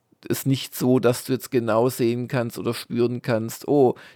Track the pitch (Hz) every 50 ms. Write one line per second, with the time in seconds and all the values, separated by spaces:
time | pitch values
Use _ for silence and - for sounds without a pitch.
0 | _ _ _ _ _ - - - - 131 135 127 - - - - 160 123 131 127
1 | 104 117 120 - - - 127 117 - - - 123 117 113 107 113 120 131 127 -
2 | 131 117 117 120 123 117 - 127 117 117 - - 92 117 120 - - - 117 117
3 | 120 120 123 120 - - 123 110 110 113 117 - - - 143 147 135 120 - -
4 | - - -